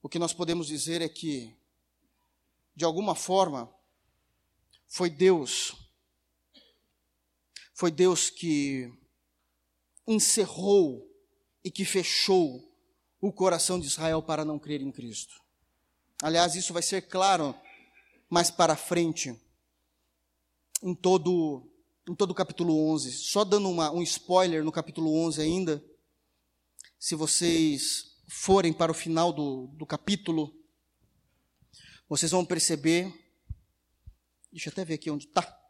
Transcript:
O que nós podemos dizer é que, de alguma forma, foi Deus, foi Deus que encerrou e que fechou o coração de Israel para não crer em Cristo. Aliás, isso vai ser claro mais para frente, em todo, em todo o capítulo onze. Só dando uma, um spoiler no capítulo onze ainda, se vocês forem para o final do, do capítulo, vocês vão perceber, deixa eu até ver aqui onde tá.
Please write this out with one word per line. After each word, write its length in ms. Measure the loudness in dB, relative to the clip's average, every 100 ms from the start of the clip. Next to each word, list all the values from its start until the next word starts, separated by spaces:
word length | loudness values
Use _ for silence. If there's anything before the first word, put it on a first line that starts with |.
O 60 | -6
que 100 | -4
nós 140 | -2
podemos 340 | -2 -4 -4 -4
dizer 360 | -6 -4 -4
é 60 | -4
que, 440 | -6 -6 -6 -8 _ _ _ _ _ _ _ _ _ _ _ _
de 120 | -4 -2
alguma 280 | -2 -4
forma, 560 | -4 0 2 2 -2 -10 _ _ _ _ _ _ _ _ _ _ _ _
foi 240 | -2 -2
Deus, 640 | 4 4 4 2 -4 -6 -8 -20 _ _ _ _ _ _ _ _ _ _ _ _ _ _ _ _ -20 -20
foi 160 | -2 0
Deus 400 | 4 4 4 0
que 600 | -2 -2 0 0 -4 -8 -14 _ _ _ _ _ _ _ _ _ -16 -2
encerrou 1000 | 2 2 2 0 -2 4 6 6 0 -16 _ _ _ _ _
e 80 | -12
que 140 | -6
fechou 800 | -2 0 0 0 4 4 4 -2 -18 _ _ _ _ _
o 100 | -6
coração 480 | 0 2 2 0 -2
de 80 | -4
Israel 360 | -4 -2 -2
para 200 | -2 -4
não 160 | -4 -6
crer 220 | -6 -8
em 100 | -8
Cristo. 480 | -10 -12 -12 -14 -20 _ _ _ _ _ _ _ _
Aliás, 320 | 0 4 2
isso 180 | 0 -4
vai 100 | -4
ser 200 | -2 -4
claro 520 | -4 2 4 4 0 -6 -18 -20 _ _ _ _ _
mais 200 | 2 2
para 240 | 4 4 4
frente, 640 | 0 0 0 -2 -8 -12 _ _ _ _ _ _ _ _ _ _ _ _ _ -10
em 120 | -8
todo, 760 | -2 2 4 4 0 0 -4 -12 _ _ _ -14
em 60 |
todo 160 | -2 -2
o 40 |
capítulo 560 | 0 -4 -2 0 2 2
onze. 220 | 0 -4
Só 320 | -8 -2 0
dando 240 | 2 2 2
uma, 220 | 0 -2
um 100 | -2
spoiler 640 | -4 -6 2 4 4 0
no 80 | -2
capítulo 400 | -4 -8 -4 0
onze 280 | 0 0 -2
ainda, 420 | -2 0 -2 -4 -6 _ _ _ _ _ _ _ _ -20 -20 _
se 160 | -6
vocês 960 | -4 0 2 2 4 2 0 -4 -6 -8 _ -18
forem 400 | -8 4 4 4
para 200 | 2 0
o 20 |
final 380 | 0 -2 2 2
do, 340 | 0 -4 -6 -10
do 100 | -14
capítulo, 720 | -10 -8 -4 -4 -2 -2 -4 -10 _ _ _ _ _ _ _ _ _ _ _ -20 -20 -20 _
vocês 220 | -2 2
vão 140 | 0
perceber, 680 | 0 0 0 0 2 2 0 -10 _ _ _ -18 _ _ _ _ -20 _ _ _ _
deixa 160 | -14 -10
eu 40 |
até 120 | -8
ver 100 | -6
aqui 160 | -6 -6
onde 160 | -8 -2
tá. 320 | -4 -4 -12